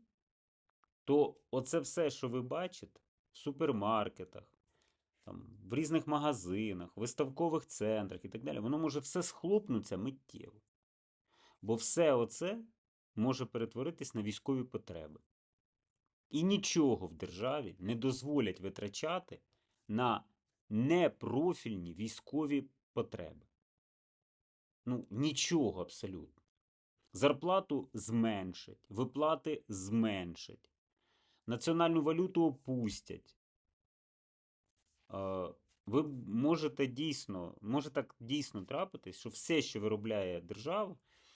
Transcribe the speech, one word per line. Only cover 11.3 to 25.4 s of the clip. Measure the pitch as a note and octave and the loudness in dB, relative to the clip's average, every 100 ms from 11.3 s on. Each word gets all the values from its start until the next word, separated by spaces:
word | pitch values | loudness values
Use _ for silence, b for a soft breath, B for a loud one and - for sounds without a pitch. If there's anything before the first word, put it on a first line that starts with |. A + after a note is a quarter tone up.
| b b b | b b b
Бо | G2+ A2+ | -2 0
все | - E3 D#3 | 2 4 6
оце | B2+ A2+ - F3+ A3+ A2+ _ _ _ _ G#2+ | 6 2 -2 -4 -4 -10 _ _ _ _ 0
може | B2 C3 B2 | 2 2 -2
перетворитись | A#2 A2+ A#2 D3 E3 - A2+ | -2 -2 -2 -6 -6 -6 -4
на | |
військові | G#2+ G#2 - C3 | -4 -2 0 0
потреби. | B2+ G#2+ - E2+ D2+ D2+ _ _ _ _ _ _ _ _ _ _ _ | -2 -8 -8 -10 -12 -16 _ _ _ _ _ _ _ _ _ _ _
І | D3+ | 2
нічого | F3+ G3+ - E3+ C#3+ G#2 F2+ | 4 4 4 4 6 4 0
в | |
державі | D#2+ - F2+ B2 D3 G#2 F2+ | -6 -8 -4 -2 -2 -4 -6
не | F#2+ A#2 | -2 0
дозволять | C3 B2+ C3+ D3 G#2 F2+ | 0 0 0 2 2 0
витрачати | F#2+ - G#2 - D#3 F3+ - - _ _ _ _ - | -6 -6 -6 -4 -2 -2 -4 -16 _ _ _ _ -4
на | G#2+ B2 G#2 - _ _ _ - | 2 2 0 -4 _ _ _ -2
непрофільні | G#2+ C3+ F3 D#3+ - A2 A#2+ - D#3+ A#2 F#2+ E2+ | 2 6 6 6 2 0 2 2 0 -4 -6 -6
військові | E2 A2 - - D3 D3 C#3+ C#3 _ _ | -6 -8 -8 -4 -2 2 0 -2 _ _
потреби. | C3 A2+ - D#2+ D#2 - _ _ _ _ _ _ _ _ _ _ _ _ _ B2 | -4 -4 -6 -10 -14 -20 _ _ _ _ _ _ _ _ _ _ _ _ _ -4
Ну, | B2 - | -4 -4
нічого | G#2+ D3+ C3+ | -2 0 0